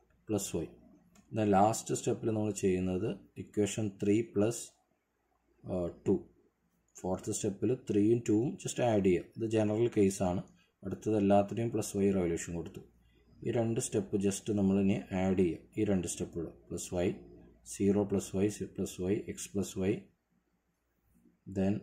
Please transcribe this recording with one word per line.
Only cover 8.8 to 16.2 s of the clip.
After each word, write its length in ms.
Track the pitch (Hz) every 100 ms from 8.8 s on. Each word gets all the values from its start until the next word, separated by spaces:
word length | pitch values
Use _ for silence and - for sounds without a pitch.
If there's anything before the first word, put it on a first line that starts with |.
ആഡ് 240 | 123 107 95
ചെയ്യുക. 260 | 87 -
ഇത് 120 | 113 113
ജനറൽ 360 | 110 107 107 120
കേസാണ്. 500 | 110 98 98 95 90 - _ _ _
അടുത്തത് 320 | - 95 107 107
എല്ലാത്തിനെയും 540 | 98 101 101 107 117
പ്ലസ് 220 | 110 104 101
വൈ 120 | 98
റെവല്യൂഷൻ 400 | 98 87 82 - 85
കൊടുത്തു. 280 | 78 - - _ _ _ _ _
ഈ 120 | 127
രണ്ട് 280 | 117 113 113
സ്റ്റെപ്പ് 360 | - 110 98 104
just 300 | 98 98 -
നമ്മളിനി 440 | 104 98 98 98 101 - 95
ആഡ് 240 | 95 92
ചെയ്യുക. 240 | 90 78 -
ഈ 100 | - 104
രണ്ട് 240 | 95 85
സ്റ്റെപ്പുകൾ 400 | -